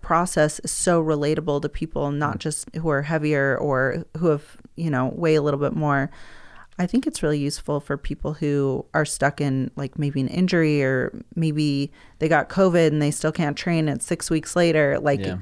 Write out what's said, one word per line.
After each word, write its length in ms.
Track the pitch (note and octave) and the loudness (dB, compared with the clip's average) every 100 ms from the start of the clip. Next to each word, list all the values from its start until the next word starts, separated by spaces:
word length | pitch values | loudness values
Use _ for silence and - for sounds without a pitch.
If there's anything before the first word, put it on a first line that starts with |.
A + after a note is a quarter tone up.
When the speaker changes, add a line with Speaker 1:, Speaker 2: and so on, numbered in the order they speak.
Speaker 1:
process 580 | - E3 F3+ - D3+ - | 0 0 2 2 2 0
is 100 | D#3 | -8
so 320 | - - E3+ | -2 2 2
relatable 580 | D#3 D3+ D3 D#3+ D#3 C#3+ | 2 0 0 0 0 -2
to 80 | D3 | -2
people, 420 | - D#3+ - C#3+ | -6 -6 -4 -2
not 240 | D3 D3 - | -2 -2 -4
Speaker 2:
Mm. 20 | |
Speaker 1:
just 360 | D#3 D3+ - D#3+ | -6 -8 -10 -6
who 120 | D#3+ | -2
are 140 | C#3 | -2
heavier 560 | C#3+ D#3+ D3+ D3 C#3 C3 | 0 -2 2 2 2 0
or 460 | D3 C3 C3 E3+ - D#3 | 0 0 0 -2 -8 -2
who 120 | E3+ | 0
have, 280 | D3 - - - - | 0 -2 -20 -20 -6
you 120 | E3 | -2
know, 220 | C3 C3 | 0 -2
weigh 200 | - E3+ | 0 2
a 80 | D#3 | 4
little 160 | D3 C#3+ | 2 0
bit 140 | C#3+ | -2
more. 360 | - D3+ C#3 C3+ - - - - - - - | 0 0 0 -2 -8 -20 -20 -20 -20 -20 -6
I 60 | F3+ | -2
think 200 | B3+ D4 | 0 -2
it's 160 | - | -2
really 160 | D#3 D3+ | 0 0
useful 420 | C#3+ D3 - D3 | -2 -4 -4 -4
for 160 | - C#3+ | -4 -6
people 380 | - D3 C#3+ | -4 -6 -6
who 500 | D3+ D3 C#3+ C#3 C3 - | -4 -2 0 0 -2 -2
are 140 | D3+ D3+ | -2 -2
stuck 340 | - C#3 - | 0 -2 0
in, 300 | C#3+ C3+ B2+ - | -2 0 -2 -6
like, 220 | C#3 - | -8 -4
maybe 220 | C#3+ C#3 | -2 -2
an 80 | C3 | -2
injury, 540 | F3+ F3+ F3 D#3+ D3 | 0 2 4 4 2
or 260 | C3 C3 B2+ - - | 2 0 -2 -6 -10
maybe 560 | - D#3+ D3+ D3+ C#3 C#3+ - - - | -2 -2 0 0 0 -4 -8 -20 -4
they 100 | D#3+ | 2
got 220 | D3+ - | 2 2
covid 380 | - F#3+ F3 E3 | 2 4 6 4
and 120 | D3+ | 4
they 100 | D3 | 0
still 220 | D3 D#3 | 0 -2
can't 240 | D#3+ D3+ - | 0 -2 -2
train. 320 | - E3 D#3 | -2 0 0
It's 160 | C#3 | -2
six 240 | - E3+ - | -4 -6 -2
weeks 240 | D#3+ - | -2 0
later. 440 | F3 E3+ D#3 C#3+ D3 | 2 4 4 4 2
Like, 200 | D3 C#3+ | 0 0
Speaker 2:
Yeah. 180 | F#2+ F#2 | -2 -6